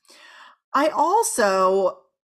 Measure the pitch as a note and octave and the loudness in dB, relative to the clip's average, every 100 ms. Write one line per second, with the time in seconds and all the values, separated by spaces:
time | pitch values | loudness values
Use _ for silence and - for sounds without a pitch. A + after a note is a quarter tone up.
0 | _ - - - - _ _ C4 D4+ - | _ -20 -20 -20 -20 _ _ -2 0 0
1 | D#4+ G#4+ A4 - G3+ F#3+ F#3+ G3 F#3 - | 0 0 0 0 0 2 2 2 -2 -4
2 | _ _ _ | _ _ _